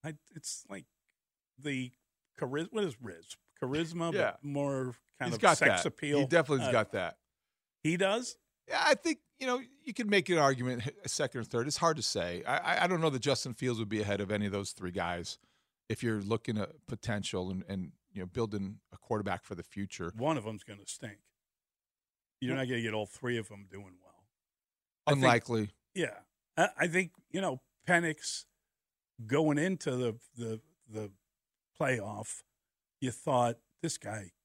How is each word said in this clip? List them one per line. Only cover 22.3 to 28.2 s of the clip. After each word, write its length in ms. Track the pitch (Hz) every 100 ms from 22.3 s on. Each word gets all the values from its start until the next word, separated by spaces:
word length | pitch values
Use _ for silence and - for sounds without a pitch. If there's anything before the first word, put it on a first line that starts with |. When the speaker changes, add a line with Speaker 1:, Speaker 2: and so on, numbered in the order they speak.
| _
Speaker 1:
You're 140 | 127
Speaker 2:
Well 100 | 131
Speaker 1:
not 40 | 131
gonna 140 | 120
get 120 | 113
all 120 | 107 104
three 300 | - 123 120
of 120 | 107
them 180 | 101 98
doing 260 | 98 98 90
well. 220 | - _ 101 _ _ _ _ _ _ _ -
I 40 |
think 100 | 143
Speaker 2:
Unlikely. 460 | 131 120 - 113 104 - _
Speaker 1:
Yeah. 260 | 190 151 - - _ _ -
I, 120 | - -
I 80 | 170
think, 240 | 170 180 _ _
you 100 | 175
know, 220 | 190 131 _ _ -
Penix 580 | 175 170 151